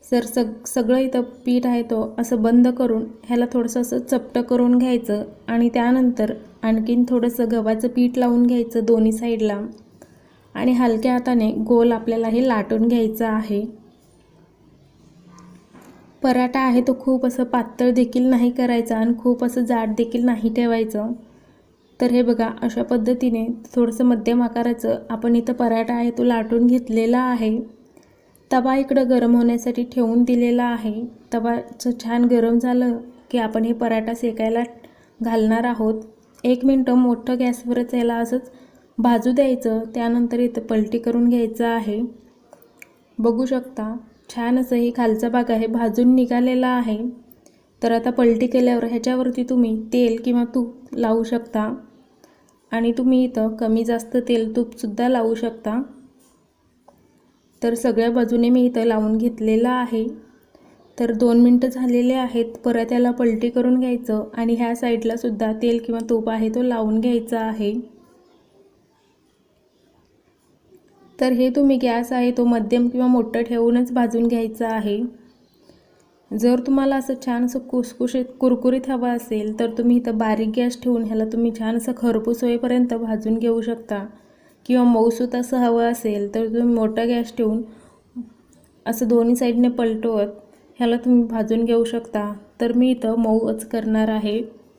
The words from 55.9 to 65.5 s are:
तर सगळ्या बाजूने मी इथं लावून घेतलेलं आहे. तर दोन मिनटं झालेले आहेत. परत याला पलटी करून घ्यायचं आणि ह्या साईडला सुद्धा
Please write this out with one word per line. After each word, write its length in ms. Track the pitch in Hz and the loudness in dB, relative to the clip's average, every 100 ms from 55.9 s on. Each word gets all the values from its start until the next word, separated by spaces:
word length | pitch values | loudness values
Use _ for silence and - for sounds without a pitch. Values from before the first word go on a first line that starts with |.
| - - _ _ _ _ _ _ _ - _ _ _ _ _ _ _ | -14 -20 _ _ _ _ _ _ _ -20 _ _ _ _ _ _ _
तर 120 | 233 | -4
सगळ्या 360 | 233 254 214 233 | 0 0 0 0
बाजूने 380 | 233 226 240 233 | 0 0 2 4
मी 140 | 254 | 4
इथं 200 | 247 247 | 2 2
लावून 320 | 226 220 214 220 | 0 2 0 0
घेतलेलं 520 | 240 226 220 220 240 | -2 -2 0 2 2
आहे. 360 | 254 240 226 226 - - _ _ _ - _ _ - | 0 -2 -4 -4 -8 -20 _ _ _ -20 _ _ -4
तर 140 | 233 | -2
दोन 280 | 220 240 233 | 2 4 6
मिनटं 280 | 240 247 254 | 6 6 2
झालेले 460 | 254 247 240 247 | -2 0 2 2
आहेत. 320 | 262 247 240 226 - | 0 -2 -2 -4 -4
परत 280 | 247 233 226 | -2 -2 0
याला 180 | 240 247 | 2 0
पलटी 380 | 240 240 220 240 | 2 0 0 -2
करून 280 | 247 247 254 | 0 2 2
घ्यायचं 440 | 254 240 240 214 214 | 0 -4 -2 -4 -4
आणि 200 | - 233 | -4 -2
ह्या 200 | 233 233 240 | 0 -2 -2
साईडला 400 | 247 226 226 233 | -2 0 -2 -4
सुद्धा 360 | 240 208 220 | -4 -2 -4